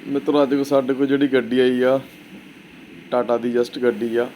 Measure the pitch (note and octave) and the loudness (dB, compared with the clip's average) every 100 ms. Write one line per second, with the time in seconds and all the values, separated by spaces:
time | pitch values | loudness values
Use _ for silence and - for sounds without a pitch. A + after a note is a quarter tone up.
0 | - C#3 C#3 D3 C#3 C#3 C#3 C#3 C3 C3 | -4 -4 0 2 2 0 2 0 0 -2
1 | C#3 C#3 C#3+ C3 A2+ B2 B2+ B2+ B2+ C3+ | 0 2 2 0 0 2 2 2 2 0
2 | C3+ - - - - - - - - - | -4 -20 -20 -20 -20 -20 -20 -20 -20 -20
3 | - B2 A2+ A#2+ A#2+ A#2+ A#2+ C#3+ B2 G#2+ | -4 -4 0 -2 0 -2 -2 0 -2 0
4 | A#2 A#2 B2 | -2 -2 -2